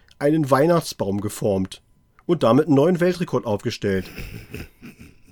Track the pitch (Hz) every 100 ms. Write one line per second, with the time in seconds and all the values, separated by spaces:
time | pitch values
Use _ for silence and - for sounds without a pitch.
0 | _ - 143 160 139 131 156 170 - -
1 | 101 98 101 - 113 98 95 - _ _
2 | _ _ - 170 120 120 156 135 151 180
3 | 175 175 170 135 117 104 123 - 107 95
4 | 90 - - - - - - _ - -
5 | - - -